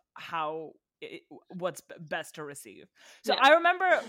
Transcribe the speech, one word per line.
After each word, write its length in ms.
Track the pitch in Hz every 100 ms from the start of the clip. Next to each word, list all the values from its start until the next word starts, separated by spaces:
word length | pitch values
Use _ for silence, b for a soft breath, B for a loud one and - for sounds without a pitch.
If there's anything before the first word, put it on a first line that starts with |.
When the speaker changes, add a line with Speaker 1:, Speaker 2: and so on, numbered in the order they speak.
| _
Speaker 1:
how 580 | - - 165 156 160 160 - _ -
it, 220 | - 131 - - -
what's 320 | 180 180 -
b-, 140 | - -
best 340 | 156 175 151 -
to 80 |
receive. 460 | 151 143 110 101 - _ B B
So 120 | 226
Speaker 2:
Yeah. 60 | -
Speaker 1:
I 100 | 269
remember, 460 | 330 339 359 370 311